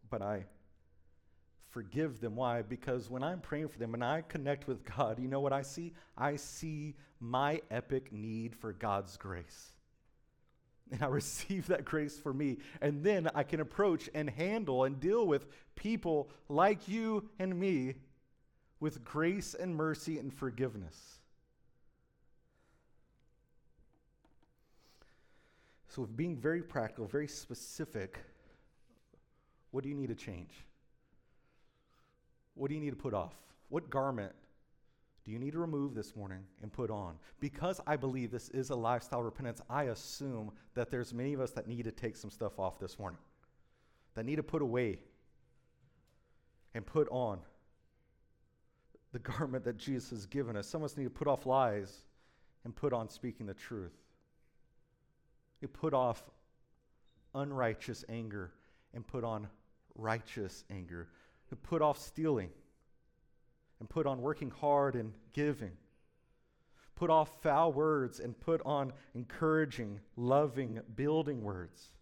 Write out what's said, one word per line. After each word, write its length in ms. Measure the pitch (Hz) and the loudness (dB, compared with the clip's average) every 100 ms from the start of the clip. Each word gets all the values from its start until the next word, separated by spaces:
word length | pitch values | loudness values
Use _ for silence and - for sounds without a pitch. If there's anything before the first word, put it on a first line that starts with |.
| - | -6
But 140 | 113 | -4
I 240 | 101 104 95 - - - - - - - _ - _ - - | -2 -2 -4 -16 -20 -20 -20 -20 -20 -20 _ -20 _ -20 -12
forgive 480 | 123 98 123 156 117 | -10 -4 0 0 0
them. 160 | 113 110 | -4 0
Why? 260 | 127 120 | 2 2
Because 460 | 104 123 - 123 104 | 0 -4 0 0 0
when 140 | 127 | -2
I'm 180 | 143 180 | -2 -2
praying 280 | - 147 156 | -4 -2 -2
for 100 | 113 | -4
them 160 | 117 | -4
and 100 | 117 | 0
I 180 | 123 156 | 2 0
connect 460 | 160 160 139 143 143 | 0 -4 0 0 0
with 160 | 123 | -4
God, 340 | - 92 123 113 | -4 0 0 2
you 80 | 127 | 0
know 140 | 139 | 2
what 120 | 139 | 2
I 100 | 135 | 2
see? 320 | 139 - 170 165 - - | 0 -6 -8 -10 -16 0
I 200 | 139 147 | 0 0
see 580 | - - 160 156 151 143 - - | -6 -8 -6 -6 -6 -10 -18 -12
my 440 | 117 127 143 156 - | 0 2 4 2 0
epic 420 | 113 - 135 135 | -4 0 -2 -2
need 420 | 104 110 110 113 | -8 -4 -4 -4
for 180 | - 113 | -6 -8
God's 420 | 95 110 101 95 - | -2 2 2 0 -10
grace. 560 | 95 87 85 - - - _ _ _ _ _ _ _ _ _ _ - | -6 -6 -8 -16 -20 -20 _ _ _ _ _ _ _ _ _ _ -8
And 120 | 123 | -2
I 40 | 143 | 2
<laughs> 140 | 139 | 2
receive 460 | - - - 190 165 | 0 -6 -4 -4 2
that 160 | 180 | 0
grace 340 | 131 156 147 143 | 2 -2 -2 -4
for 160 | 147 | -4
me. 240 | 135 147 123 - - | 0 0 0 -6 0
And 200 | 147 143 | 0 2
then 280 | 170 202 160 | 4 4 2
I 80 | 147 | 2
can 180 | 143 160 | 2 0
approach 500 | 156 - 202 160 - | -2 4 4 4 0
and 140 | 156 151 | -2 -2
handle 560 | 120 175 220 185 127 | 0 0 0 2 4
and 160 | 131 139 | 4 4
deal 260 | 156 226 208 | 2 4 6
with 200 | 143 - - - | 4 2 -20 -18
people 560 | - 208 226 175 151 139 - - | -6 0 0 2 2 0 -8 -2
like 380 | 147 190 214 - | 6 6 6 0
you 440 | 214 226 214 214 - | -2 2 0 -2 -4
and 200 | 185 180 | -2 2
me 360 | 196 165 127 135 - - _ _ _ _ _ _ | 2 2 0 -4 -14 -20 _ _ _ _ _ _
with 240 | 151 151 | -4 -4
grace 520 | 113 147 165 196 - | -6 2 2 2 -4
and 200 | - 180 | -4 -4
mercy 440 | 160 160 147 - 156 | 0 0 0 -2 -4
and 140 | 135 | -4
forgiveness. 880 | - 131 113 131 110 85 - - - _ _ _ _ _ _ - _ _ _ _ _ _ _ _ _ _ - _ _ _ _ _ _ _ _ - _ _ _ _ - _ _ _ - - - - - - - _ _ _ - - | -4 -4 0 -2 -2 -10 -14 -20 -20 _ _ _ _ _ _ -20 _ _ _ _ _ _ _ _ _ _ -20 _ _ _ _ _ _ _ _ -20 _ _ _ _ -20 _ _ _ -20 -20 -20 -20 -20 -20 -20 _ _ _ -20 -12
So 140 | - | -6
with 140 | 113 113 | -4 -2
being 200 | 170 151 | -2 2
very 260 | 139 170 | 2 2
practical, 440 | 170 139 110 - 107 | 0 -2 -2 -2 -2
very 220 | 147 147 | 0 -2
specific, 880 | - - 120 - - 156 110 95 - - - - - _ _ - _ _ - _ _ _ _ _ | -6 -10 -10 -10 -8 -6 -4 -6 -8 -16 -20 -20 -20 _ _ -20 _ _ -20 _ _ _ _ _
what 140 | 131 | -4
do 40 | 135 | -4
you 60 | |
need 140 | 143 131 | -4 -4
to 60 | |
change? 360 | 110 - 87 90 - - _ _ _ _ _ _ _ _ _ _ _ _ _ _ _ _ _ _ | -4 -6 -8 -10 -16 -20 _ _ _ _ _ _ _ _ _ _ _ _ _ _ _ _ _ _
What 140 | - 135 | -4 -2
do 60 | |
you 60 | 151 | 0
need 100 | 147 | -2
to 60 | 127 | -4
put 180 | 139 | 0
off? 200 | 101 80 - - - - | 0 -2 -8 -20 -20 -6
What 200 | 151 - | -6 0
garment 440 | 139 135 127 98 - - - _ _ _ _ _ _ | 0 2 0 -4 -10 -20 -20 _ _ _ _ _ _
do 60 | - | -10
you 80 | 113 | -6
need 140 | 135 | -4
to 60 | 156 | -2
remove 360 | 170 147 143 | 0 0 0
this 220 | 113 101 107 | -2 -6 -8
morning 240 | 98 92 95 - | -8 -10 -12 -14
and 100 | 107 | -12
put 180 | - 117 | -4 -2
on? 240 | 107 92 80 - - | -2 -4 -8 -16 -8
Because 400 | 143 - 170 196 - | -6 -2 -2 -2 0
I 100 | 151 | 0
believe 340 | 135 131 117 | 2 0 -2
this 180 | 117 - | -4 -4
is 200 | 135 131 | -4 -2
a 40 | |
lifestyle 480 | 127 113 123 - 123 | 0 2 2 2 -2
repentance, 380 | 117 - 127 113 - | -2 -4 -8 -8 -4
I 140 | 131 | 0
assume 680 | 139 110 - - 139 117 107 104 - | 0 -2 -8 -8 -4 -4 -6 -10 -8
that 160 | - 117 | -4 -2
there's 240 | 127 117 | -2 -2
many 180 | 117 135 | -2 -2
of 80 | 143 | 0
us 120 | 127 | 0
that 160 | - 101 | -2 -6
need 160 | 120 | -4
to 80 | 113 | -4
take 240 | - 120 - | -4 -6 -6
some 140 | 104 | -12
stuff 280 | - 107 - | -4 -4 0
off 200 | 95 92 | -2 -2
this 200 | 92 - | -10 -6
morning, 200 | 101 85 - _ _ _ - _ _ _ _ | -8 -8 -18 _ _ _ -20 _ _ _ _
that 100 | - | -6
need 120 | 113 151 | -2 -2
to 60 | |
put 200 | 147 160 | 0 2
away 360 | 135 123 120 92 - - - - _ _ _ _ _ _ _ _ _ - _ _ - | 2 4 2 0 -8 -20 -20 -20 _ _ _ _ _ _ _ _ _ -20 _ _ -10
and 100 | 117 | -10
put 240 | 101 156 - | -2 2 2
on 280 | 127 120 95 - - _ _ _ _ _ _ _ _ _ _ _ _ _ - _ | 2 0 -2 -8 -20 _ _ _ _ _ _ _ _ _ _ _ _ _ -20 _
the 60 | 127 | -8
garment 460 | - 113 147 127 | -4 -2 0 0
that 120 | 120 110 | -2 -4
Jesus 340 | - 131 120 | -2 -2 -2
has 160 | 117 98 | -8 -4
given 300 | 139 120 107 | -2 0 -2
us. 100 | 101 | -2
Some 160 | 160 | -4
of 40 | 151 | -4
us 100 | - | -2
need 80 | |
to 60 | 127 | -4
put 180 | - 147 | 0 2
off 180 | 131 131 | 2 4
lies 580 | 131 123 104 95 - - _ _ _ - _ | 6 6 2 -4 -12 -20 _ _ _ -20 _
and 100 | 123 | -14
put 180 | 117 147 | -2 0
on 160 | 123 110 | 0 -2
speaking 380 | - 123 - 104 | -6 -8 -6 -8
the 80 | |
truth. 380 | 95 - 113 87 - _ _ _ _ _ _ - _ _ _ _ _ _ _ _ _ | -8 -8 -8 -8 -12 _ _ _ _ _ _ -20 _ _ _ _ _ _ _ _ _
You 80 | 135 | -12
put 260 | - 160 | -4 2
off 340 | 143 127 110 - - _ _ _ _ _ _ _ _ _ | 4 4 2 -6 -20 _ _ _ _ _ _ _ _ _
unrighteous 720 | 135 143 135 120 107 - 113 - | -6 -2 2 2 2 -4 -8 -6
anger 440 | 113 113 101 90 - _ _ _ | -6 -4 -6 -8 -12 _ _ _
and 140 | 120 110 | -14 -8
put 160 | 127 | -4
on 260 | 117 107 107 - _ _ _ | -2 -2 -4 -14 _ _ _
righteous 720 | - 110 113 113 - 98 - - | -4 0 0 -2 -6 -6 -6 -10
anger. 380 | 101 87 87 82 - - _ - | -10 -8 -8 -10 -16 -20 _ -14
You 40 | 120 | -14
put 240 | - 165 | -2 4
off 160 | 151 143 | 4 4
stealing 500 | - - 160 131 90 - - _ _ _ _ _ _ _ _ _ _ _ | -4 0 2 2 0 -10 -20 _ _ _ _ _ _ _ _ _ _ _
and 80 | 110 | -4
put 200 | - 147 | 2 2
on 160 | 131 | 2
working 280 | 131 151 143 | 0 0 -4
hard 440 | 104 147 143 139 123 | 0 6 6 6 2
and 160 | 110 107 - | -2 -8 -8
giving. 380 | - 147 139 104 87 _ _ _ _ _ _ _ _ _ - - | 0 2 2 -6 -10 _ _ _ _ _ _ _ _ _ -20 -20
Put 160 | - 170 | -2 8
off 320 | 160 151 - | 8 8 0
foul 320 | 160 147 165 | 4 6 6
words 460 | 139 156 151 127 - | 6 4 4 2 -2
and 180 | 120 117 | -8 -4
put 220 | - 165 | 0 2
on 280 | - 147 139 131 - | 2 2 0 -4 -12
encouraging, 840 | 123 120 - 160 156 151 120 110 101 - - | -10 -8 0 4 6 4 0 -6 -6 -10 -2
loving, 640 | 120 135 147 123 127 113 - 110 | 4 6 6 2 -2 -4 -8 -2
building 460 | 143 156 147 131 | 2 4 2 -2
words. 480 | 104 92 87 - - - | -2 -4 -8 -12 -20 -20